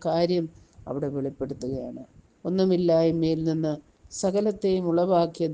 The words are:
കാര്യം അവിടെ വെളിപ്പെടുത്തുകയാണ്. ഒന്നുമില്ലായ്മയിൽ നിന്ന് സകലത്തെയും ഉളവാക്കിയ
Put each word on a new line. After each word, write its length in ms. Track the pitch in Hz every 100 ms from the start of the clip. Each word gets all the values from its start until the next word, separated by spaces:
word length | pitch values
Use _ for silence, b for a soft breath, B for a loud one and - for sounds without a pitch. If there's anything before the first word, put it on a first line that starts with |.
| 165
കാര്യം 400 | 165 175 180 160 b b b -
അവിടെ 200 | 139 143 139
വെളിപ്പെടുത്തുകയാണ്. 840 | 135 131 135 135 127 135 123 123 - - _ _ 175
ഒന്നുമില്ലായ്മയിൽ 960 | 185 190 180 180 165 165 165 160 160
നിന്ന് 280 | 160 160 156 151 - _ - -
സകലത്തെയും 640 | 196 196 214 202 196 185 180
ഉളവാക്കിയ 560 | 165 180 180 170 165 165